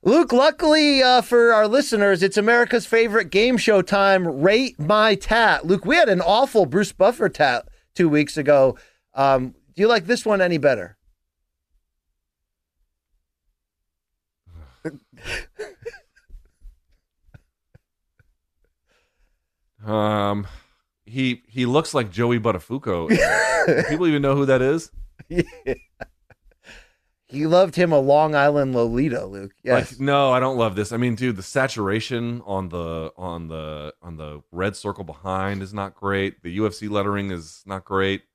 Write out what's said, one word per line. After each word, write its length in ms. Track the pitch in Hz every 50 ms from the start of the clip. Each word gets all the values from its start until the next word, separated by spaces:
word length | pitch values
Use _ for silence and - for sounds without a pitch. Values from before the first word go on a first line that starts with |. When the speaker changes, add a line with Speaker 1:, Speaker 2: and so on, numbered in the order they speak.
| -
Speaker 1:
Luke, 280 | 175 233 320 339 240 240
luckily, 680 | 240 269 311 294 _ - 311 302 311 302 294 285 269
uh, 200 | 254 254 254 247
for 320 | 226 - 247 240 233 233 233
our 160 | 214 214 214
listeners, 560 | 220 269 285 - - 214 202 202 196 175 180
it's 120 | 196 196
America's 500 | 214 202 220 233 240 240 226 - 233 -
favorite 440 | - - 226 226 233 202 226 202 156
game 260 | - 196 214 247 254
show 260 | 220 - - 214 196 180
time, 440 | - - 196 196 196 196 190 180 170 143 135 143
Rate 380 | 185 208 233 269 247 - -
My 340 | 147 151 208 214 214 220 208
Tat. 500 | 196 - - 214 226 226 208 165 139 -
Luke, 200 | 160 185 185 -
we 100 | 180 285
had 140 | 339 330 247
an 120 | 196 180
awful 460 | 180 170 196 226 269 262 - 226 185
Bruce 240 | 139 120 185 208 -
Buffer 380 | - - 185 202 247 - 247 185
tat 400 | - - 151 139 123 - - - - _ _ _ _
two 140 | - 180 165
weeks 280 | 147 147 151 147 -
ago. 400 | 156 143 139 147 139 135 131 117 - - _ _ _ _ _ _
Um, 360 | - 135 139 135 131 127 127 - _ _ _ _
do 60 | - 196
you 40 |
like 200 | 226 233 220 165
this 200 | 170 233 - -
one 140 | 220 214 196
any 180 | 185 180 175 156
better? 380 | 131 143 131 107 90 85 - _ _ _ _ _ _ _ _ _ _ _ _ _ _ _ _ _ _ _ _ _ _ _ _ _ _ _ _ _ _ _ _ _ _ _ _ _ _ _ _ _ _ _ _ _ _ _ _ _ _ _ _ _ _ _ _ _ _ _ _ _ _ _ _ _ _ _ _ _ _ _ 85 82 80 69 _ _ _
<laughs> 60 | 156 143 135 _ _ _ _ - - - - - - _ _ 415 - - _ - 453 - - _ _ _ _ _ _ - - _ _ _ _ _ - _ _ _ _ _ _ _ _ _ _ _ _ _ - _ _ _ _ _ _ _ _ _ _ _ _ _ _ _ _ _ _ _ _ _ _ _ _ _ _ _ _ _ _ _ _ _ _ _ _ _ _ _ _ _ _ _ _ _ _ _ _ 107
Speaker 2:
Um, 640 | 107 107 107 107 107 107 107 101 101 101 104 101 95 - - _ _ _ _ _ _ _ _ _
he, 380 | - 110 131 131 127 123 120 _ _
he 180 | 107 127 123
looks 280 | 120 127 151 160 - -
like 160 | 147 120 104
Joey 280 | 90 95 120 120 123 117
Buttafuoco. 680 | 107 117 104 90 - _ 113 139 - 120 95 87 82 -
Speaker 1:
<laughs> 580 | 226 - - 679 784 - - - - 453 -
Speaker 2:
Do 160 | - 147 127 165 -
people 180 | 151 160 180
even 160 | 170 151 147 139
know 120 | 139 135
who 120 | 143 139
that 160 | 135 135 127 127
is? 280 | 131 147 165 - - - - - - _ _ - _
Speaker 1:
Yeah. 140 | 160 175 170 - - - - - 131 - _ _ _ _ - - _ _ _ _ - _ _ - _ _ _ - - - - _ _ _ _ _ _ _ _
He 200 | _ - 139 151
loved 300 | 160 165 180 190 185 143
him 160 | - 180 170 160
a 60 | 143
Long 360 | 135 135 139 151 156 156 151
Island 400 | 143 139 147 147 147 139 135 131
Lolita, 500 | 123 117 117 113 120 135 156 120 127 98
Luke. 280 | 95 98 101 98 98 _ _ _
Yes. 300 | 127 127 117 - - 131
Speaker 2:
Like, 80 | 117
no, 320 | 135 139 143 139 139 135 127
I 80 | 127
don't 180 | 127 131 135 123
love 180 | 117 110 92
this. 160 | 95 104 98 117
I 60 | 113
mean, 160 | 123 123 117
dude, 220 | 104 127 127 113
the 60 | 92 92
saturation 1000 | - - 139 131 127 - 117 104 95 98 113 107 - 131 117 117 120 120 120 -
on 240 | 98 98 95 95 90
the, 420 | 80 87 85 82 82 82 80 78 -
on 320 | - 92 90 85 85 85 80
the, 460 | 80 78 78 78 76 76 73 76 - _ _
on 160 | 87 82 78
the 240 | 78 76 73 73 69 _ -
red 240 | 85 92 101 92
circle 280 | - - 104 98 - 101
behind 580 | 80 76 - - 95 92 95 95 98 101 98 95
is 100 | 92 101
not 220 | 104 98 98 _
great. 480 | _ - 98 98 98 98 98 - _ _
The 80 | 87 87
U 140 | 98 110
F 80 | 104 98
C 140 | - 107 107
lettering 420 | 104 104 98 101 101 101 101 98
is 320 | 95 87 80 78 - - _
not 220 | 95 98 95 -
great. 360 | _ 98 95 95 98 98 98 _ _ _